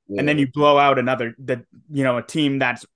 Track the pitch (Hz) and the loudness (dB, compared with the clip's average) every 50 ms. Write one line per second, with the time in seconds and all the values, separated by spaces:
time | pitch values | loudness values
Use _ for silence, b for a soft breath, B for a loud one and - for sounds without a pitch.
0 | _ - 101 101 143 147 151 151 139 127 - 147 147 147 143 143 143 139 135 131 | _ -10 -6 -4 -2 0 0 0 0 -2 0 2 4 4 6 6 4 4 2 2
1 | 120 127 131 120 120 117 117 - 135 127 127 120 - _ _ - _ - 151 139 | 0 -2 -2 -4 -4 -8 -8 -12 -6 -6 -6 -6 -6 _ _ -20 _ -10 -6 -2
2 | 135 131 123 120 117 - - 160 147 139 139 135 135 123 120 - - _ _ | -2 0 -2 -2 -4 -6 -4 -2 -2 0 0 0 -2 -2 -4 -6 -12 _ _